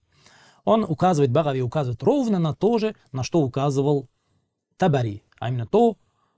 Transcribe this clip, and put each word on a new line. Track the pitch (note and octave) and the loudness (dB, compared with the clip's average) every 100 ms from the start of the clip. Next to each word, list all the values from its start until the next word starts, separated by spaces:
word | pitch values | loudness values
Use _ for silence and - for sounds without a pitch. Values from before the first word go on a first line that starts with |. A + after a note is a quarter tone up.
| _ _ - _ _ _ - | _ _ -20 _ _ _ 0
Он | A3 | 0
указывает, | G3 D#3 F#3 D#3 C#3 | 0 0 2 2 2
Багави | C3 D3+ C3 | 2 0 -2
указывает | B2 D#3 B2+ A#2 | -4 -4 -4 -2
ровно | - C#4+ A#3 F#3+ | 0 0 0 0
на | E3 B2 | -2 0
то | G3 A#3 | 0 0
же, | G#3+ - _ | -2 -6 _
на | B2+ | -8
что | - F3 | -2 0
указывал | C3+ C3+ C#3+ C#3 C#3 C#3+ B2+ _ _ _ _ _ _ - | 0 0 -2 0 0 0 -4 _ _ _ _ _ _ -2
Табари, | F#3 C#3 A2+ G#2 _ - | 0 2 -2 -6 _ -12
а | A2+ | -8
именно | B2+ A#2 | -6 -2
то, | G#3 A#3 G3+ _ _ _ | 2 2 0 _ _ _